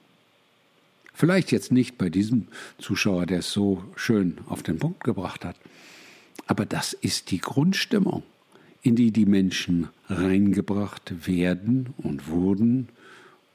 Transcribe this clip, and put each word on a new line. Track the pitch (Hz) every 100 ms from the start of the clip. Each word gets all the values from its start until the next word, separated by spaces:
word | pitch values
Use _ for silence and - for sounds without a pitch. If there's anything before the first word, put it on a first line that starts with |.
| _ _ _ _ _ _ _ _ _ _ -
Vielleicht | - 160 190 -
jetzt | 117 -
nicht | 123 120 -
bei | 90
diesem | 90 107 120 - - - -
Zuschauer, | - 98 107 90 85
der | 90
es | -
so | 101 101 92 95 -
schön | - 107 92 - -
auf | -
den | - -
Punkt | 160 185
gebracht | - 101 90 - -
hat, | - - - - - - - _ - -
aber | 110 101
das | - -
ist | - 107 - -
die | 92
Grundstimmung, | - - 170 190 - 208 190 - - _ _ - - _
in | 127 117
die | 117
die | 110 101
Menschen | 98 95 - - 87 80 - -
reingebracht | 87 95 95 101 95 98 101 98 - - 87 92
werden | 90 90 90 104 131 127 -
und | - 71 71
wurden | 85 92 101 117 127 120 - - - - _ _